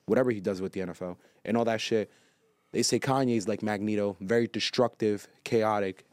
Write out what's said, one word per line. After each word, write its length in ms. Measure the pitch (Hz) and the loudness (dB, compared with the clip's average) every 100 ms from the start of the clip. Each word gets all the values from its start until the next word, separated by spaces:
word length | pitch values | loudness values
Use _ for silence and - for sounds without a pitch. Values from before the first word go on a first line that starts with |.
| - | 0
whatever 240 | 123 127 | 2 2
he 100 | 107 | 0
does 200 | 95 92 | -2 -4
with 100 | 95 | -4
the 80 | 98 | -6
N 80 | 90 | -8
F 120 | 85 | -8
L, 160 | 90 87 _ _ | -10 -10 _ _
and 120 | - 117 | -2 0
all 80 | 117 | 2
that 140 | 113 | 0
shit. 300 | - 110 98 _ _ _ _ _ _ | 0 0 0 _ _ _ _ _ _
They 100 | - | -2
say 160 | 123 117 | 0 0
Kanye's 480 | - 135 127 117 95 | 2 0 2 0 -2
like 140 | 101 | -4
Magneto, 540 | 107 104 107 104 101 95 | -2 -2 -2 0 -2 -4
very 280 | 95 117 117 | 0 0 0
destructive, 800 | 107 - - 117 - 110 104 - _ | -2 -2 2 0 2 -2 -2 -6 _
chaotic, 600 | - 117 110 104 98 92 - | 0 2 2 0 -2 -6 -10